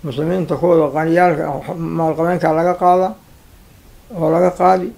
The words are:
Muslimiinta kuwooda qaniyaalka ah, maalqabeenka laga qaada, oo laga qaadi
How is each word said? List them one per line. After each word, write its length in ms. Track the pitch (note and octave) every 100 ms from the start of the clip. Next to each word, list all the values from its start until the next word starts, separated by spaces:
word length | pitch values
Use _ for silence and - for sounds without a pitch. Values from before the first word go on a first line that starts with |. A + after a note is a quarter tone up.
Muslimiinta 520 | D#3 B2+ D#3 F#3 D#3 C#3+
kuwooda 340 | F3 E3 D3+
qaniyaalka 520 | C#3+ D#3+ E3+ F3+ D3+ D#3
ah, 280 | C#3+ C#3+
maalqabeenka 760 | E3+ D#3+ E3 D#3+ D#3 E3 F3+ E3
laga 220 | D#3 F3
qaada, 400 | F3 F3+ F3+ F#3 A3 _ - _ - - - - - - G3
oo 120 | D#3
laga 200 | E3 F3+
qaadi 420 | - F3+ F#3 F#3